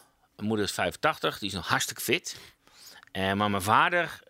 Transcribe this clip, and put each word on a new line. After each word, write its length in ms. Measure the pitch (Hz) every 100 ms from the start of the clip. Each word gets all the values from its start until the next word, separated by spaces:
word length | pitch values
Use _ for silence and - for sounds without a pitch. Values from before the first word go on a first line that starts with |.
| - _ _ -
Mijn 120 | 104
moeder 180 | 110 98
is 60 |
vijfentachtig. 640 | - 92 - 151 156 160 -
Die 100 | 101
is 60 |
nog 140 | 95 -
hartstikke 340 | 131 - -
fit. 380 | - 156 - - - _ _ - - - -
Eh, 200 | 95 95
maar 180 | 98 104
mijn 120 | 98
vader, 580 | 95 120 165 175 160 -